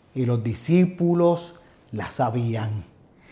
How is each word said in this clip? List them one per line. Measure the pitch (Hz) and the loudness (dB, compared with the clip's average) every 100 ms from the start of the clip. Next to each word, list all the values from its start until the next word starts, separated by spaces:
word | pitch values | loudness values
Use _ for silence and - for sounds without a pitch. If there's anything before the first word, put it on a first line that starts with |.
| _ | _
Y | 131 120 | -4 0
los | 120 | 0
discípulos | 113 104 - 175 180 180 175 170 175 170 - - - _ - | -2 -4 2 4 4 2 0 4 4 2 -4 -20 -20 _ -12
la | 107 104 | -10 -6
sabían. | - 120 120 117 110 110 107 - - - _ - | -2 -2 0 -2 -2 -4 -6 -8 -18 -20 _ -20